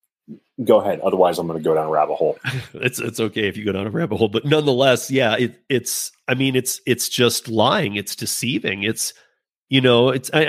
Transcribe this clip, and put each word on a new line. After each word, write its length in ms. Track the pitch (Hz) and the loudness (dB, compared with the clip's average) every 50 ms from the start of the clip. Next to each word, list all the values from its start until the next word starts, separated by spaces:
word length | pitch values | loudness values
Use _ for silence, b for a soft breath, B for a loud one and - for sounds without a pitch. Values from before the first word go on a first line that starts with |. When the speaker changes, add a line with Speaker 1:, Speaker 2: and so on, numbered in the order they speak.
| _ _ _ _ _ - - - _ _ _ - 123 | _ _ _ _ _ -20 -20 -20 _ _ _ -6 2
Speaker 1:
go 160 | 107 113 104 | 4 4 4
ahead. 200 | 95 101 90 76 | 4 2 -2 0
Otherwise, 380 | - 95 95 95 92 87 85 85 | 0 0 2 4 4 4 2 0
I'm 80 | 85 | -4
gonna 140 | 82 80 80 | -4 -4 -2
go 140 | 78 80 80 | 0 0 2
down 120 | 78 78 | 2 0
a 40 | 78 | 0
rabbit 240 | 78 76 76 73 73 | 0 0 0 0 0
hole. 240 | 71 - - - - - | -2 -2 -2 -2 -4 -8
Speaker 2:
<laughs> 300 | - 135 131 - - - | -8 -8 -8 -10 -12 -14
It's, 240 | - - 123 - - | -4 -4 -4 -4 -4
it's 200 | 117 117 110 - | -8 -8 -4 -4
okay 280 | 113 107 98 113 107 98 | -4 -4 -2 -2 -4 -4
if 80 | 90 | -4
you 80 | 107 104 | -4 -4
go 80 | 101 | -4
down 140 | 95 95 98 | -4 -4 -4
a 40 | 110 | -6
rabbit 260 | 101 165 170 156 107 | -4 -4 -4 -4 0
hole, 120 | 92 113 104 | 0 0 2
but 160 | 101 123 - | 0 -2 0
nonetheless, 680 | 143 147 156 151 143 131 120 135 135 123 120 - - | 2 0 2 2 2 2 4 4 4 4 2 0 -2
yeah, 260 | 135 131 127 110 110 | 0 0 2 2 2
it, 240 | 113 127 117 - _ _ _ | 0 0 -2 -2 _ _ _
it's, 440 | 139 120 117 - - - - - _ _ _ - | -2 -2 -2 -4 -6 -6 -8 -10 _ _ _ -4
I 60 | 127 | -2
mean, 200 | 127 135 135 127 | 0 0 2 2
it's, 240 | 127 127 - - - _ | 0 0 -2 -8 -6 _
it's 220 | 135 120 - - - | -2 -2 -2 -2 -6
just 400 | - - 123 120 117 - - - | 0 2 2 2 2 -2 -6 -2
lying. 480 | 110 110 107 131 175 208 160 104 101 | 0 2 2 2 2 0 -2 -2 -4
It's 180 | 101 98 - - | -6 -8 -8 -10
deceiving. 680 | - - - - - - 113 143 - - - 95 101 101 | -8 -8 -6 -6 -6 -4 -4 -4 -4 -4 -4 -6 -4 -4
It's, 280 | 107 113 - - - b b b b b b b _ _ _ _ _ | -4 -4 -4 -6 -8 b b b b b b b _ _ _ _ _
you 120 | 135 135 | 2 4
know, 300 | 127 127 120 117 123 135 | 4 6 6 6 4 4
it's, 200 | 127 135 - - | 2 -2 -4 -2
I, 140 | - 156 156 | 0 2 2